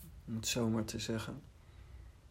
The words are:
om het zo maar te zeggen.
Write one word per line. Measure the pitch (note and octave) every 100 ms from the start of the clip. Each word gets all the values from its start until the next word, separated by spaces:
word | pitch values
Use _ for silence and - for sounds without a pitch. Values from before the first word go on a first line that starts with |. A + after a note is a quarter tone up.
| - - -
om | A2
het | -
zo | B2 A2+
maar | A2+ A2
te | A2+
zeggen. | A2+ A2+ - B2 - - - - - - - - -